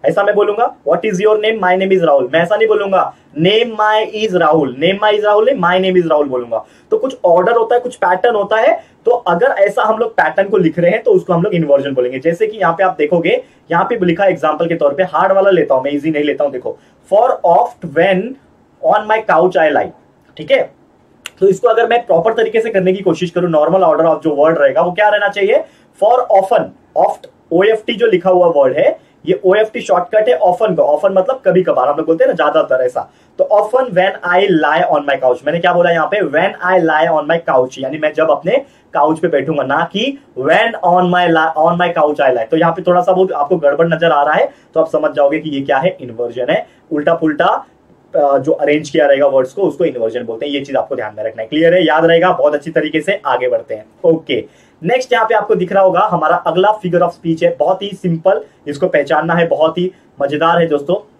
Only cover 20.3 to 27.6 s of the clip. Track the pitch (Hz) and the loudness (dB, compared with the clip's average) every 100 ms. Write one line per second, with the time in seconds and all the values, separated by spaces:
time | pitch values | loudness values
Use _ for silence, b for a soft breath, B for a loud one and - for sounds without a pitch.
20.3 | - 151 269 131 _ _ _ _ _ - | -18 0 0 0 _ _ _ _ _ -20
21.3 | _ 196 180 233 220 233 240 - 170 220 | _ 0 2 2 2 2 0 2 0 2
22.3 | 226 220 220 220 196 180 190 190 160 175 | 0 0 0 0 0 0 0 -2 -2 -4
23.3 | 180 175 156 156 190 170 151 165 151 160 | -2 0 2 2 2 2 2 2 0 -2
24.3 | 143 156 160 139 139 170 202 208 208 202 | 2 2 4 2 2 -2 2 2 2 -2
25.3 | 202 196 269 B B B _ 214 247 - | 0 0 0 B B B _ 2 2 2
26.3 | 196 190 233 - - _ 151 185 - - | 2 2 -2 -2 -12 _ -2 -2 -2 -14
27.3 | _ _ 165 | _ _ 0